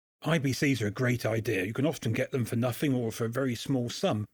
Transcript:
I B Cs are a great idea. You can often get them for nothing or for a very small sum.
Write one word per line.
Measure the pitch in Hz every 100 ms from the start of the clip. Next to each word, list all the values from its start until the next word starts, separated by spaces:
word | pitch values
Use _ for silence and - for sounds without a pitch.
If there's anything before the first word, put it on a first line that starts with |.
| _ _
I | 147 165
B | 135
Cs | 117 147 131
are | 104
a |
great | 98 123 123 110
idea. | 113 110 95 95
You |
can | 123 151
often | - 113
get | 110 127
them | 135 113
for | 113
nothing | 123 - 151
or | 123 113
for | - 117
a |
very | 127 135 113
small | - 131 117
sum. | - 190 107 110